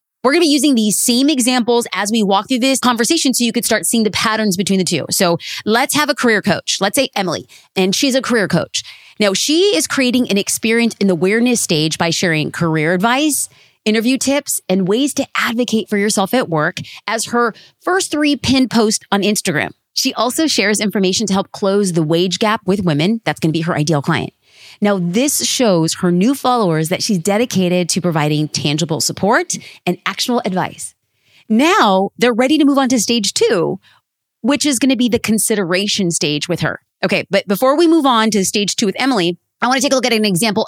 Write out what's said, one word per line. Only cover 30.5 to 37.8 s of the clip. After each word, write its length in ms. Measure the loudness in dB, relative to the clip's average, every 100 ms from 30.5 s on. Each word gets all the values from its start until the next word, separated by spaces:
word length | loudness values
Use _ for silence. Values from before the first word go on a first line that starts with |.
| -4 -4 -8 -16 -18 _ _ _ _ -2
Now 640 | 2 4 4 4 2 0 0
they're 160 | 0
ready 240 | 2 2 4
to 60 |
move 140 | 4 2
on 100 | 2
to 100 | 0
stage 340 | 0 0 -2
two, 460 | 0 0 2 0 -4 -10 _ _ _ _ _
which 260 | -2 0 0
is 140 | 0
gonna 160 | 2 2
be 140 | 2
the 100 | 0
consideration 920 | 0 -2 0 -2 0 -2 0 -2 -2
stage 360 | 0 -2 -2 -4
with 140 | -2
her. 180 | -2 -4 _ _
Okay, 220 | -2 -2 0
but 160 | -2 0
before 300 | 0 2
we 100 | 4